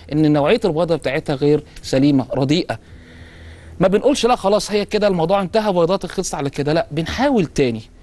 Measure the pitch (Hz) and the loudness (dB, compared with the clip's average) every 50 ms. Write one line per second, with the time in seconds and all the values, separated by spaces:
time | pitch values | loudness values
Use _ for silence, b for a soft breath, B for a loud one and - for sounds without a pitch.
0 | B - - 151 156 151 151 147 139 151 208 240 - 196 156 151 180 165 170 151 | B -4 0 2 4 4 4 4 4 2 2 2 2 0 0 0 0 0 0 -2
1 | - 135 127 156 156 - 151 131 147 147 147 151 147 B B B - - - 131 | -2 -2 -4 -4 -4 -4 -2 0 2 2 2 2 0 B B B -6 -2 0 2
2 | 135 147 143 135 120 - - 127 139 131 147 180 - - 113 B B B B B | 4 4 4 2 0 -2 -2 -2 0 0 0 0 -2 -2 -6 B B B B B
3 | B B B B B B B B B B B B B B B - 170 190 185 214 | B B B B B B B B B B B B B B B 0 0 2 2 2
4 | - 254 285 - - 233 247 - - 190 202 208 - - 202 208 202 196 - 208 | 2 0 0 2 2 0 0 0 0 0 0 0 0 -2 -2 -4 -2 -2 -2 0
5 | 208 208 190 175 160 165 196 196 196 165 - 220 214 214 190 175 170 160 190 196 | 0 0 0 0 0 0 0 0 0 0 -2 0 0 0 2 2 2 2 0 -2
6 | - 175 - - 180 - - 165 139 139 - - 139 147 151 170 - - 147 151 | -4 -6 -6 -6 -6 -6 -6 -6 -6 -6 -4 -4 -2 0 0 0 -2 -2 -4 -6
7 | 165 - - - 247 294 277 226 170 - - - 143 127 113 110 113 - B B | -6 -4 -4 -2 0 0 2 0 0 0 0 0 0 0 -2 -4 -10 -16 B B